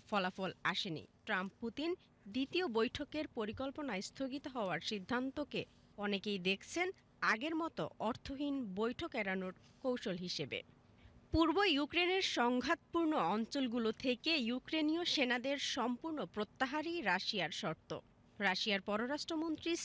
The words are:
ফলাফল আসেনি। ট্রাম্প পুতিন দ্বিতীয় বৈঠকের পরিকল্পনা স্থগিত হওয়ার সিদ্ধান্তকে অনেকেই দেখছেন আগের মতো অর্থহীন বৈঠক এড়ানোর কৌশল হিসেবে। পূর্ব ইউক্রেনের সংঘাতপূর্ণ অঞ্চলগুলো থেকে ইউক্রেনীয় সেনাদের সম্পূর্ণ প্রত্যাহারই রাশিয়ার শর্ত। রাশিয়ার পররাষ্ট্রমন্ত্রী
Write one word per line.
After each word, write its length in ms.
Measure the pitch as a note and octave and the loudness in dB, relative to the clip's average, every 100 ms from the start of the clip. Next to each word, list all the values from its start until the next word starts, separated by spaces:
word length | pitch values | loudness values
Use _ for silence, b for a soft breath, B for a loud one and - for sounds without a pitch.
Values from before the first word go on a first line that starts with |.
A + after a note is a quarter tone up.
| - | 0
ফলাফল 420 | G#3 F#3 - F#3 - D#3 | 0 0 -2 -4 -2 -2
আসেনি। 320 | F3+ G3+ D3+ - _ - | 0 -2 -6 -10 _ -2
ট্রাম্প 260 | G3 F#3+ - | -2 -2 -6
পুতিন 300 | A#3 A3 D#4+ F#4 b _ G3+ | -8 -4 -2 -2 b _ -6
দ্বিতীয় 400 | A3+ C4+ E4+ F#4 A3 | -4 -2 0 0 2
বৈঠকের 480 | A#3 - D4 D4+ D#4 - | 0 -2 -6 -6 -6 -4
পরিকল্পনা 560 | G#3+ G#3+ C4+ C4+ C#4+ F#3+ G#3 | -4 -4 -6 -4 -4 -4 -6
স্থগিত 380 | - C4+ C#4 D4 B3+ | -6 -6 -6 -6 -4
হওয়ার 240 | G3 D#3+ - | -2 -2 -2
সিদ্ধান্তকে 720 | G#3+ F#3 B3 C4 C#4+ C#4+ G3 - - - - | -4 -2 -2 -2 -4 -4 -4 -6 -12 -20 -6
অনেকেই 420 | G3+ G3+ G#3 G3+ | -2 0 0 0
দেখছেন 480 | F3+ G3 - E4 F#4 - _ - | 0 0 -2 -2 -2 -2 _ -2
আগের 340 | F3 A3 D4 D#4+ | 0 2 0 -2
মতো 220 | D#4+ - D#3 - | -2 -2 -4 -2
অর্থহীন 560 | G#3+ B3 - C4+ D4 C#4 A3+ F#3 | -2 -2 -6 -4 -2 -2 -2 -2
বৈঠক 320 | A3+ B3+ E4 B3+ | -2 -2 -4 -2
এড়ানোর 320 | G3 F#3+ F#3 - - - | -2 -2 -4 -8 -18 -6
কৌশল 340 | C4 B3 A3 E3+ F3+ | -2 -2 -2 -4 -4
হিসেবে। 340 | - C#3 G#2 - - - B B B - | -4 -4 -6 -8 -20 -20 B B B 0
পূর্ব 240 | D#4 E4 D#4+ G4+ C#4 | 4 6 6 4 4
ইউক্রেনের 480 | D4 D#4 F4 F#4+ F#4 - | 2 2 4 4 2 4
সংঘাতপূর্ণ 760 | A#3+ B3 B3+ E4+ - E4+ D#4+ D#4 E3+ G#3 | 4 4 2 0 0 2 4 4 4 2
অঞ্চলগুলো 540 | A3+ C#4+ C4 A#3+ A3 A3 | 0 0 0 2 0 2
থেকে 280 | C4 A#3+ D4+ D#4+ A3+ | 0 0 2 2 2
ইউক্রেনীয় 560 | B3+ - D#4+ D4+ D#4+ F4 | -2 -2 0 2 2 2
সেনাদের 520 | D#4+ B3 B3 B3 C#4+ - - | 2 2 2 0 -2 -2 0
সম্পূর্ণ 440 | A#3+ B3 E4 D4+ F3 G#3 | 0 0 -4 -4 -4 -4
প্রত্যাহারই 600 | G#3+ - C4 D4+ D#4 F4 | -4 -2 -2 0 -2 -2
রাশিয়ার 520 | G#3+ F3+ - G#3 E3 - | 2 2 2 0 0 -2
শর্ত। 300 | F#3 D#3+ - D#3+ - - - - | -4 -4 -6 -10 -10 -20 -18 0
রাশিয়ার 420 | G3+ F#3 - G3 G3 | 0 2 0 0 0
পররাষ্ট্রমন্ত্রী 840 | G#3 B3 D4 - D#4+ E4 D4+ E4 E4+ | -2 0 -2 -2 -2 -2 -2 -2 -2